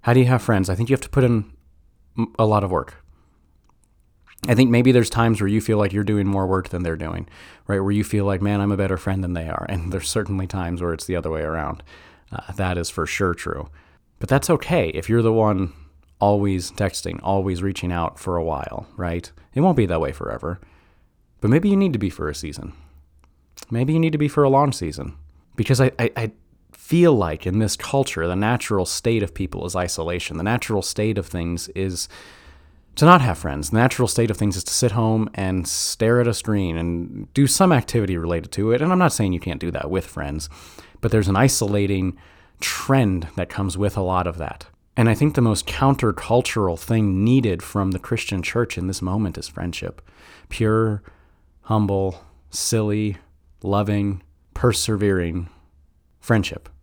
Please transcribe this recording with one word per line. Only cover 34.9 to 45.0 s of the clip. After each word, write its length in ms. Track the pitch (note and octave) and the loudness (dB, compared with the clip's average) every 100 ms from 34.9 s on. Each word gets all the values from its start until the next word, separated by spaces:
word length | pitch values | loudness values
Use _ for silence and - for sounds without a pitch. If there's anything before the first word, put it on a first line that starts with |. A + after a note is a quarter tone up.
home 360 | G#2+ A2 A2 G#2+ | 2 2 2 -2
and 340 | - F#2+ F#2 E2+ | -4 -2 -2 -2
stare 540 | - - - A2+ A#2+ | -4 -6 0 2 2
at 60 | A#2+ | 2
a 60 | |
screen 440 | - - G#2 F2+ E2 | -2 -2 0 0 -2
and 540 | E2+ E2+ F2 G2+ G#2 | -2 -4 -6 -10 -4
do 120 | - C#3 | 2 2
some 280 | - F#3+ | 4 4
activity 440 | C#3 - A#2+ G2 F2 | 4 2 -2 0 -2
related 360 | E2 E2+ D#2+ | -2 -4 -4
to 180 | - A2 | -2 0
it. 100 | A#2+ | 2
And 120 | D#3+ | 2
I'm 60 | F#3 | 2
not 120 | F3 | 2
saying 220 | - G2+ | 2 0
you 60 | F2 | 0
can't 180 | F#2+ C#2+ | -4 -6
do 120 | E2+ | -6
that 200 | - D2 | -6 -2
with 140 | F2 - | -4 -4
friends, 440 | - C#2+ D2+ D2 - - - - - | -8 -6 -8 -10 -16 -20 -20 -20 -6
but 100 | A2+ | 0
there's 160 | A2 F#2+ | 2 2
an 80 | F#2+ | 4
isolating 840 | C3 - G#2 G#2 G2+ F#2+ F#2 - - - _ _ | 4 2 0 0 0 0 -2 -6 -20 -20 _ _
trend 680 | - - - C3+ A2 F#2 E2 - | -8 -6 0 2 4 0 -4 -8
that 140 | F2 | -6
comes 280 | - G2 F2 | -4 -4 -2
with 200 | G2+ G#2 | -2 -2
a 40 | |
lot 260 | F2+ F#2 F2 | -2 0 -2
of 100 | E2 | -6
that. 300 | D#2 - - _ _ | -10 -10 -18 _ _
And 120 | - | 2